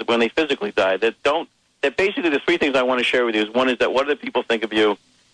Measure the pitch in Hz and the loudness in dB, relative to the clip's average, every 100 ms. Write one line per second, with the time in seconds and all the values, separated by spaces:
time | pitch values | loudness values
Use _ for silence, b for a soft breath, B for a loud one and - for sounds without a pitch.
0 | 113 117 117 - 151 135 104 107 95 95 | 0 0 0 0 -2 -2 -4 0 2 2
1 | 113 - 143 160 170 _ _ - 143 123 | -2 -2 -2 -2 -4 _ _ -4 -4 0
2 | 196 233 170 139 - 170 151 131 127 127 | -2 0 0 0 0 0 2 2 2 0
3 | 117 127 120 110 107 120 131 120 117 120 | 0 0 0 0 0 0 0 0 0 0
4 | 143 143 - 120 113 113 107 110 107 101 | 0 -2 -4 -4 -2 -2 -2 2 2 0
5 | _ _ _ | _ _ _